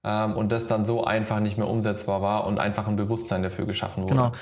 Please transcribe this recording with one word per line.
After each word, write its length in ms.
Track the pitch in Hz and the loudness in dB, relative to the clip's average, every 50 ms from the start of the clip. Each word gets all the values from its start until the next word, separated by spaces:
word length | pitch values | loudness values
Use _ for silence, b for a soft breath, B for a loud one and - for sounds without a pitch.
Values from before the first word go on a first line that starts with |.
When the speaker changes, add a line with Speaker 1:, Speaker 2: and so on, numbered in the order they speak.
Speaker 1:
ähm, 320 | - 107 104 107 107 107 98 | -2 -2 0 0 0 0 0
und 160 | 85 110 101 | 0 0 0
das 160 | 117 113 117 | 0 0 0
dann 200 | 113 117 107 104 | 0 0 0 2
so 180 | 107 117 113 - | 2 0 0 2
einfach 360 | - 107 110 107 - 113 104 | 2 0 0 0 0 0 0
nicht 180 | 107 104 98 110 | 0 0 0 0
mehr 100 | 104 92 | 0 0
umsetzbar 540 | 104 113 107 107 101 101 - - 98 98 | 0 2 2 0 -2 -2 -2 -2 0 0
war 240 | 98 101 104 107 - | 2 2 0 0 0
und 120 | 95 101 - | 0 0 0
einfach 300 | - 107 104 - 104 104 | 0 0 0 0 0 0
ein 80 | 104 | 0
Bewusstsein 460 | 101 104 101 113 113 - - 98 92 | 0 0 0 -2 -2 -2 -2 0 0
dafür 240 | 92 92 95 - 117 | 0 -2 -2 -4 -4
geschaffen 380 | - 104 - - - - 95 95 | -4 -2 -4 -4 -4 -4 -4 0
wurde. 100 | 95 131 | 2 4
Speaker 2:
Genau. 180 | 131 123 120 120 B | 4 4 2 0 B